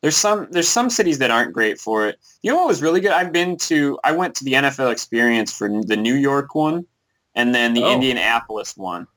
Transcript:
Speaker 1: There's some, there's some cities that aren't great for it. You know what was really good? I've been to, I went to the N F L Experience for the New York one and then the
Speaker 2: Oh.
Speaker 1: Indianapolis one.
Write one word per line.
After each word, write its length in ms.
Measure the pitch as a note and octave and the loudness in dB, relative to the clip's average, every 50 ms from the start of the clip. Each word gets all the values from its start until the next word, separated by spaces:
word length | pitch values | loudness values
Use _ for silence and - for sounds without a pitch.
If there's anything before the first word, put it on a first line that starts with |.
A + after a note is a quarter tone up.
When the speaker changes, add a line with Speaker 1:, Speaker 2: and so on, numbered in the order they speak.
Speaker 1:
There's 160 | - D3+ D3+ | 0 0 0
some, 320 | - - G#3 G#3 G#3 F3 - | 2 2 2 0 0 -2 -4
there's 180 | F3+ F3 E3 - | -2 -2 0 0
some 220 | - A#3 A#3+ B3+ | 0 0 0 0
cities 280 | A#3+ - G#3 F3 D#3 C3+ | 0 0 2 2 2 2
that 120 | C3+ A#2+ | 2 2
aren't 220 | A#2 A#2 A#2 - E2+ | 2 2 2 0 -2
great 260 | A#2 A2+ G#2+ - - | -2 -2 -2 -2 -4
for 280 | - A2+ A2 A2 G#2+ G#2+ | -4 -2 0 0 0 -2
it. 100 | - _ _ - _ _ - | -4 _ _ -20 _ _ -4
You 80 | G3+ | 0
know 80 | C4+ E4+ | 0 2
what 80 | F#4 D4+ | 2 2
was 140 | F#3 C3+ C#3 | 0 0 0
really 180 | D#3+ E3 F#3+ | 0 0 2
good? 120 | F#3+ G3+ E3 | 2 2 2
I've 200 | E3+ F3+ F3+ D#3+ | 2 0 0 0
been 240 | E3+ F3 F3+ F3+ E3 | -2 0 0 -2 -6
to, 400 | - - E3 D3+ C#3+ C#3+ C3+ - - | -2 0 2 2 2 0 -2 0 0
I 100 | D3 D#3 | 0 0
went 220 | E3 F#3 F3 - | 2 -2 -2 -4
to 80 | - C3+ | -6 -4
the 100 | C3+ C3 | 0 0
N 80 | C3+ C#3 | 2 2
F 160 | C#3 C3+ C3 | 2 0 0
L 100 | C3 B2+ | -2 -2
Experience 640 | A2+ - - _ - A#2 A#2+ A#2+ A#2 A#2 A2 - - | -2 -2 -6 _ -2 2 2 2 2 2 0 -2 -4
for 120 | - G#2+ G2+ G#2 G#2+ A2 | -4 -4 -2 -2 -2 -2
the 140 | G2+ G#2+ | -2 -2
New 180 | G#2+ G#2+ A#2 B2+ | 0 0 0 2
York 400 | C#3 C#3 C#3 C#3 C#3 C#3 C#3 - | 2 2 2 0 0 -2 -2 -2
one 300 | D#3 D3+ D3+ D#3+ F3 F3 _ _ _ _ _ _ _ _ _ _ | -2 0 0 -2 -4 -6 _ _ _ _ _ _ _ _ _ _
and 200 | A#2 A#2+ B2 B2 | 0 0 2 2
then 200 | A#2+ A#2+ A#2 A#2 | 2 2 2 2
the 100 | A#2+ A#2+ | 2 2
Speaker 2:
Oh. 80 | A#2+ A#2+ | 2 2
Speaker 1:
Indianapolis 840 | B2 C3 C3 B2+ A2 F2+ A2 A#2 A#2 - - G#2+ G#2 F#2+ - - | 2 0 0 0 0 0 0 0 0 -2 -4 -8 -8 -8 -10 -12
one. 300 | - G2 F#2 F2 F2 F2 _ _ | -10 -8 -8 -8 -8 -10 _ _